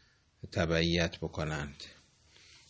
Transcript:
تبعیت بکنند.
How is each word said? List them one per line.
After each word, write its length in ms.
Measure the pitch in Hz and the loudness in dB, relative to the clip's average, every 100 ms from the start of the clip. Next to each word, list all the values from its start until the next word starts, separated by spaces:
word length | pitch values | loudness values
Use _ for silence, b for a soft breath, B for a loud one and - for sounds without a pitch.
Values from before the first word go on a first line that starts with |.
| _ _ _ _ - | _ _ _ _ -6
تبعیت 680 | - 85 82 85 85 85 - | 0 2 4 4 4 2 0
بکنند. 640 | 80 - 78 78 73 - - - - _ _ b b b | -6 -4 -4 -4 -6 -10 -16 -18 -20 _ _ b b b